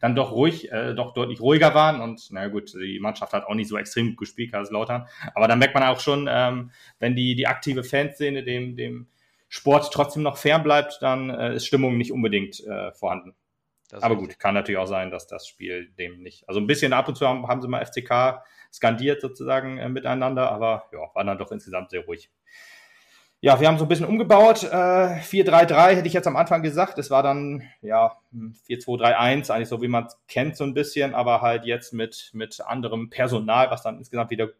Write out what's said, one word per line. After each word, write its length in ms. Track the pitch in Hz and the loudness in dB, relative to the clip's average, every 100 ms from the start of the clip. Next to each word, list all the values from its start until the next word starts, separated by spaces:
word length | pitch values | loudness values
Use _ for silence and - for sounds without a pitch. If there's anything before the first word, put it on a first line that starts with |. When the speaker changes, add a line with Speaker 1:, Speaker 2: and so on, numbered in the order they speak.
Speaker 1:
dann 160 | 120 120 | 0 0
doch 160 | 123 | -2
ruhig, 400 | 113 151 160 - | 2 2 0 -8
äh, 220 | 113 123 | -8 -6
doch 180 | 117 120 | -6 -6
deutlich 260 | - 120 104 | -4 -6 -2
ruhiger 360 | 113 156 156 | 2 6 6
waren. 260 | 147 156 147 | 6 4 2
Und 280 | 113 110 - | -6 -12 -14
na 180 | 95 98 | -10 -8
gut, 240 | 104 98 | -8 -10
die 260 | 95 95 98 | -12 -10 -6
Mannschaft 360 | 104 107 101 | -8 -8 -6
hat 100 | 101 | -6
auch 80 | 101 | -4
nicht 160 | 107 107 | -6 -4
so 80 | 107 | -6
extrem 300 | 104 - 117 | -6 -2 -2
gut 80 | 117 | -4
gespielt, 360 | 104 - 117 | -12 -10 -10
Kaiserslautern. 540 | 104 101 107 113 123 120 - - | -8 -6 -6 -4 -6 -8 -16 -10
Aber 140 | - 220 | 2 4
da 60 | |
merkt 200 | 123 135 | 6 4
man 80 | 139 | 4
auch 180 | 131 127 | 2 2
schon, 300 | - 143 143 | 0 -2 0
ähm, 400 | 123 123 127 123 _ - _ | 0 0 -2 -10 _ -20 _
wenn 160 | 120 | -2
die, 200 | 123 127 | 0 0
die 120 | 123 123 | 0 -2
aktive 380 | 127 - 131 | -4 -4 -6
Fanszene 580 | 123 139 143 - 143 139 | -2 -2 -2 -4 -6 -4
dem, 320 | 123 123 123 | -6 -8 -8
dem 320 | 123 120 120 120 _ _ _ _ | -10 -10 -12 -18 _ _ _ _
Sport 420 | - - 143 143 | -6 4 4 4
trotzdem 300 | - 143 151 | -2 -2 0
noch 160 | 151 - | -4 -2
fern 240 | 147 156 | 2 2
bleibt, 340 | 151 147 147 - | 4 2 2 -4
dann, 260 | 135 131 131 | -2 -2 -4
äh, 280 | 117 120 120 | -6 -4 -4
ist 100 | 120 | 0
Stimmung 320 | 139 131 120 | 2 2 0
nicht 120 | 120 | -2
unbedingt, 560 | 123 113 101 98 - 107 | -2 0 0 -4 -12 -12
äh, 240 | 101 95 | -10 -10
vorhanden. 420 | - 95 92 92 _ _ _ _ _ _ | -8 -6 -6 -10 _ _ _ _ _ _
Speaker 2:
Das 80 | 104 | -4
ist 40 | |
Speaker 1:
Aber 100 | 117 | -2
Speaker 2:
richtig. 220 | 110 95 - | -2 -4 -4
Speaker 1:
gut, 20 | |
kann 160 | 101 | 0
natürlich 240 | 98 101 95 | 0 -2 -4
auch 80 | 92 | -4
sein, 240 | 98 92 | -4 -6
dass 160 | 90 - | -10 -14
das 200 | 95 - | -18 -18
Spiel 440 | _ 92 90 87 90 | _ -12 -10 -12 _
dem 240 | 90 90 | -14 -12
nicht, 260 | 90 - - | -20 -20 -6
also 100 | 95 | -4
ein 80 | 104 | 0
bisschen 280 | 147 143 | 0 2
ab 120 | 127 135 | 2 0
und 100 | 131 | 0
zu 120 | 135 | 0
haben, 180 | 127 120 | 0 -2
haben 120 | 127 | -4
sie 80 | 123 | -4
mal 140 | 123 | -6
F 80 | - | -6
C 100 | - | -10
K 420 | 123 123 131 127 - _ - | -2 2 2 0 -12 _ -20
skandiert 480 | - 117 113 135 143 | -2 -2 0 -2 -2
sozusagen, 560 | 131 - 131 131 131 131 | -4 -10 -4 -4 -4 -10
äh, 140 | 123 | -8
miteinander, 600 | 127 127 127 127 131 127 | -6 -4 -2 -2 0 -2
aber 380 | 107 113 110 - | 0 -2 -2 -6
ja, 100 | - 78 | -14 -10
war 100 | - | -4
dann 140 | 98 95 | -4 -4
doch 160 | 98 | -8
insgesamt 380 | 104 - 92 92 | -12 -8 -10 -8
sehr 160 | 90 85 | -10 -8
ruhig. 240 | 85 - _ _ - - - _ _ _ _ _ _ | -12 -14 _ _ -20 -20 -20 _ _ _ _ _ _
Ja, 200 | - 131 | 4 6
wir 80 | 156 | 6
haben 100 | 160 | 4
so 60 | |
ein 40 | 156 | 2
bisschen 180 | 165 165 | 0 0
umgebaut, 580 | 220 202 156 220 220 | 0 4 8 8 6
äh, 560 | 180 180 180 180 180 170 | 2 0 2 4 2 -2
vier 240 | - 196 | -4 2
drei 200 | 180 165 | 6 8
drei 300 | 170 151 180 | 8 8 8
hätte 140 | 185 170 | 8 2
ich 40 | |
jetzt 140 | 175 175 | 0 0
am 80 | |
Anfang 260 | 139 165 170 | 0 2 2
gesagt, 380 | 160 147 190 - | 0 0 -2 -2
es 100 | 135 | 0
war 140 | 135 | 2
dann, 400 | 139 143 143 143 123 _ | 2 0 -4 -8 -12 _
ja, 340 | 107 110 113 - _ | -2 2 2 0 _
hm, 200 | 120 110 113 | -16 -16 -16
vier 160 | _ 120 | _ -10
zwei 160 | 123 120 | -6 2
drei 200 | 113 110 | 2 4
eins, 320 | 120 135 139 | 2 2 0
eigentlich 200 | 113 117 | -4 -4
so, 120 | 117 | -4
wie 60 | 123 | -2
man's 320 | 120 120 - _ | -2 -2 -14 _
kennt, 300 | - 139 - | -4 -4 -4
so 80 | |
ein 100 | 139 | -6
bisschen, 400 | 131 147 - 139 | -4 -4 -2 -2
aber 260 | 123 120 117 | -2 0 2
halt 240 | 117 117 | 2 -2
jetzt 280 | 117 117 117 | -4 -6 -6
mit, 380 | 113 113 - - | -8 -8 -8 -18
mit 280 | 110 110 - - | -12 -12 -12 -10
anderem 440 | 127 117 110 113 | -8 -6 -6 -8
Personal, 600 | - 127 120 107 117 131 | -2 -2 0 2 2 4
was 140 | 117 | 0
dann 140 | 113 113 | -6 -10
insgesamt 340 | - 120 117 | -10 -6 -6
wieder 160 | 113 110 - | -4 -4 -6